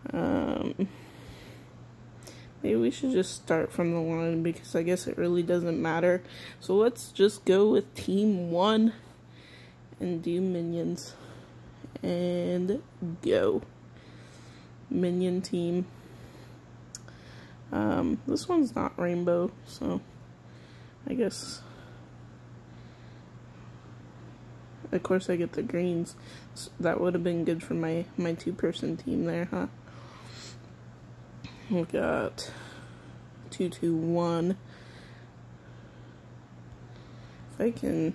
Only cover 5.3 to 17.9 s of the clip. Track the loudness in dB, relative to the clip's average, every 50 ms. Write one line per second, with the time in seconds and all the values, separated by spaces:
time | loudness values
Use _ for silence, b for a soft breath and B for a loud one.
5.3 | 4 4 4 4 4 4 4 2 2 2 2 2 4 6 6 6 6 6 B B
6.3 | B B B B B B -2 4 6 8 8 6 4 2 -12 -10 6 8 8 8
7.3 | 8 4 6 6 8 10 10 10 8 6 4 2 -10 -6 0 2 4 6 6 6
8.3 | 6 4 2 2 4 6 6 8 8 8 8 6 B B B B B B -20 B
9.3 | B B B B B B B B B B B -20 -8 -4 -2 0 0 0 0 0
10.3 | 2 2 2 2 2 0 0 0 0 0 0 0 0 -2 -4 -12 -14 B B B
11.3 | B B B B B B B B B B B -16 -12 -4 -2 0 0 2 2 2
12.3 | 2 2 2 2 2 2 2 2 0 0 -2 -10 -10 -6 -6 -6 -6 -2 2 4
13.3 | 6 6 6 4 4 2 -2 -6 -18 -20 -20 -20 B B B B B B B B
14.3 | B B B B B B B B B B -8 -2 0 2 2 2 2 2 2 2
15.3 | 2 0 0 0 0 0 2 2 2 0 0 -2 B B B B B B B B
16.3 | B B B B B B B -20 -18 -18 -18 -16 -16 -14 B B B B B B
17.3 | B B B B B B -10 -4 0 2 2 4